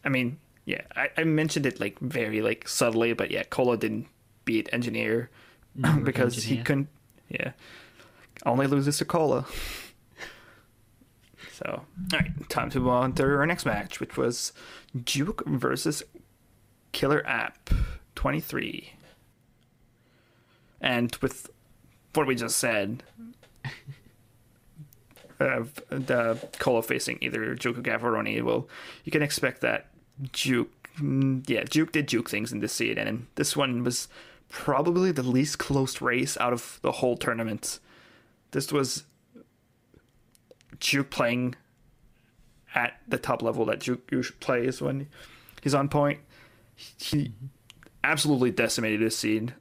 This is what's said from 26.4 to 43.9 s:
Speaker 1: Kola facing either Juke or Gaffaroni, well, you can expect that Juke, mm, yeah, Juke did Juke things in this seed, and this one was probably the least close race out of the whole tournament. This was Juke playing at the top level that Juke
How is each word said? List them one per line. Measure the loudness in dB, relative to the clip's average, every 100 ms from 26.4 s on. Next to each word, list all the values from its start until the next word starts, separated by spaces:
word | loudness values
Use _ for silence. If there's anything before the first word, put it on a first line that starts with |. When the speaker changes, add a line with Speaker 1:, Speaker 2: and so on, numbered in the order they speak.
| -6 -2
Speaker 1:
Kola | 2 2
facing | 2 -2 -2 -4
either | -4 -2 -4
Juke | -2 -2 -2
or |
Gaffaroni, | -2 -2 0 0 0 -2
well, | 0 0 -2 -14 -18 -14
you | -2
can | 0
expect | 0 0 -2 0
that | -2 -2 -6 -20 _ -12 -8
Juke, | -2 2 2 0 _ -18 -6
mm, | 0 2 2 0 0
yeah, | -2
Juke | 2 2 2
did | 0 2
Juke | 0 0
things | -4 -4
in | -4
this | -4
seed, | -2 -2 0
and | -2 -4 -6 -2
this | -2 0
one | 0 0
was | 0 -2 -6 -16 -20 -20 _
probably | -4 2 2 4 4 2
the | 2
least | 2 4 2 -2
close | 0 2 2 0
race | 0 2 0 0
out | 0
of | 0 -4 -2
the | -2
whole | 2 0 2
tournament. | -2 -2 -2 -4 -6 -10 _ -20 -20 -20 _ _ _
This | -4 0
was | 0 0 -4 -10 _ _ -20 -20 _ _ _ _ -20 _ _ _ _ _ -20 _ -4
Juke | 0 0 0
playing | 0 2 2 -2 -4 _ _ _ _ _ _ _ _ -20 _ -6
at | -2 -2 -6 -4
the | -4
top | -2 0
level | 0 0 0
that | -2
Juke | -2